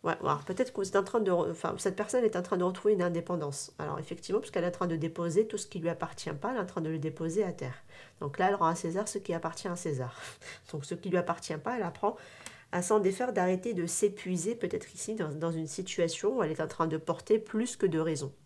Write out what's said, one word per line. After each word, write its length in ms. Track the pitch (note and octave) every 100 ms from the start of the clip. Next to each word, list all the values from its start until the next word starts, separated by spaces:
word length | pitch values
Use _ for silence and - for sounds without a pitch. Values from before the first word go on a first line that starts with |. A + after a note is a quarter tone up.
Ouais, 100 | - E3
alors 220 | - D3
peut-être 280 | - F#3 B3+
que 80 | -
vous 80 | G3
êtes 80 | G3
en 80 |
train 160 | G3 A#3
de 120 | G3
re-, 180 | F3 E3+
enfin, 240 | E3 - -
cette 160 | - F#3
personne 280 | G#3 B3+
est 120 | A3+ F#3
en 80 |
train 140 | F3+ F#3
de 60 |
retrouver 300 | F3+ F#3 G#3
une 80 | G3+
indépendance. 720 | F3 E3+ E3+ F3+ D3 C#3 - -
Alors 200 | D3+ -
effectivement, 400 | D3 - - G3+
puisqu'elle 240 | - F3
est 40 | F3
en 40 |
train 160 | F3 F3+
de 80 | E3
déposer 520 | E3 E3+ E3+ E3 A3
tout 100 | G#3
ce 80 | -
qui 140 | -
lui 100 | E3
appartient 420 | E3 - - -
pas, 200 | D3 G#3
elle 60 | B3+
est 40 |
en 60 | F#3
train 140 | -
de 80 | D#3
le 100 | D#3+
déposer 440 | D3+ D3+ E3 E3+
à 80 | G3
terre. 320 | - B2+ B2 - - - -
Donc 160 | C#3+ C#3
là, 120 | F#3
elle 60 | G3+
rend 120 | E3
à 80 | E3+
César 320 | E3+ F3+ G3+
ce 100 | G3+
qui 160 | -
appartient 340 | E3 E3 E3 F#3+
à 80 | F3
César. 400 | E3+ C#3 B2 - - -
<laughs> 280 | - - -
Donc 140 | D#3 C#3
ce 80 |
qui 160 | E3+ G3
lui 80 | F3+
appartient 400 | F3 E3+ - D#3
pas, 200 | - B3
elle 60 |
apprend 320 | G3+ - G3+ - - - - - -
à 100 | F3
s'en 180 | F3+ G#3+
défaire, 340 | F#3+ F#3+ B3+
d'arrêter 400 | G3+ F3+ F#3 A#3
de 120 | F#3+ E3+
s'épuiser, 720 | - G#3 G3+ F#3 F3+ E3+ A#3
peut-être 380 | - - -
ici, 220 | - - A3
dans, 180 | D#3+
dans 180 | D3 E3
une 160 | E3 D#3+
situation 680 | - F#3 - E3+ - G3+ B3+
où 60 |
elle 80 | E3
est 100 | D#3
en 60 | D#3
train 200 | - D#3+
de 100 | D#3
porter 420 | - E3 - A3
plus 360 | A3 G#3+ A#3+ -
que 100 | G3
de 140 | D#3+
raison. 340 | D#3+ D3+ C#3 -